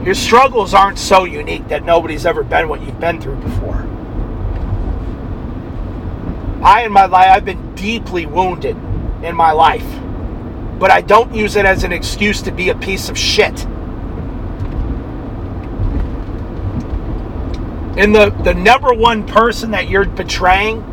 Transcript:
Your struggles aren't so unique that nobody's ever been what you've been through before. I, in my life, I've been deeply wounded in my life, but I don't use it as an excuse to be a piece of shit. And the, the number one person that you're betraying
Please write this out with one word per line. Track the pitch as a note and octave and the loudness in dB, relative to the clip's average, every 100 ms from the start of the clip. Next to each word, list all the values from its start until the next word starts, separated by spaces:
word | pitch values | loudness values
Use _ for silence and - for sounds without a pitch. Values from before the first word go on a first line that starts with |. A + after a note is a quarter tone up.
Your | - | -2
struggles | G3 - A#3 C4 B3+ F#3+ | -2 4 6 6 2 2
aren't | G3 G3 F#3+ | 4 4 2
so | - F#3+ | 4 4
unique | F3 D3+ D3+ E3 - | 4 -4 -6 -8 -4
that | D3 | -6
nobody's | D#3 E3 E3 - E3+ | 2 2 2 -2 -2
ever | D#3 | 0
been | C#3 E3 E3 | 0 0 0
what | D3 | -4
you've | - - | -8 -4
been | E3 E3+ | -2 -2
through | C#3 C3+ | -6 -6
before. | - - - - - - - - - - - - - - - - - - - - - - - - - - - - - - - - | -4 -4 -4 -4 -6 -10 -8 -6 -6 -6 -4 -4 -4 -4 -2 -4 -6 -8 -8 -8 -8 -10 -10 -10 -8 -8 -8 -8 -8 -8 -8 2
I, | E3 G#3 | 6 6
in | A#3 | 6
my | G3+ F#3+ | 4 6
life, | F#3 F#3+ | 6 8
I've | F#3+ F#3+ | 6 4
been | F#3 - | -6 -8
deeply | - F#3+ A#3 - F3 D#3+ | -8 -4 -4 -4 -6 -4
wounded | D3+ F#3 E3+ C3+ A2 - - - - | 0 0 0 -4 -6 -6 -6 -4 -6
in | E3 | -6
my | E3 D#3+ | 2 2
life, | D#3 D#3 - - - - - - - - - - - | 6 4 4 -6 -8 -8 -8 -8 -10 -10 -10 -10 -2
but | - | 4
I | F3 | 4
don't | F3 A#3 A#3 | 6 4 4
use | A3+ G#3+ G#3 | 0 0 2
it | |
as | G3 F#3+ | 4 2
an | F#3 | 0
excuse | F3 - - G3+ G3 | -2 -4 -2 -2 -2
to | - | -4
be | - F3+ | -4 -2
a | |
piece | - - F#3+ - | -2 -4 -6 -6
of | C#3 | -4
shit. | - - F#3+ - - - - - - - - - - - - - - - - - - - - - - - - - - - - - - - - - - - - - - - - - - - - - | -2 2 2 0 -8 -8 -10 -10 -10 -8 -8 -8 -8 -6 -6 -4 -4 -4 -6 -10 -10 -8 -8 -8 -8 -2 0 0 -2 -4 -8 -8 -8 -6 -4 -4 -4 -6 -4 -6 -6 -6 -6 -6 -8 -8 -8 0
And | G3+ | 4
the, | G#3+ G3+ G3+ | 6 6 4
the | F3+ | 0
number | F3 F#3 B3+ - | 2 4 4 4
one | A#3 A3+ A3 - | 4 4 2 2
person | G3+ A#3 - A3+ | 4 4 0 -4
that | G#3 F3+ | -4 0
you're | G3 | 0
betraying | F#3+ - F#3 - F#3 F#3 G#3+ A3 - | 0 -2 -6 0 2 2 2 -4 -8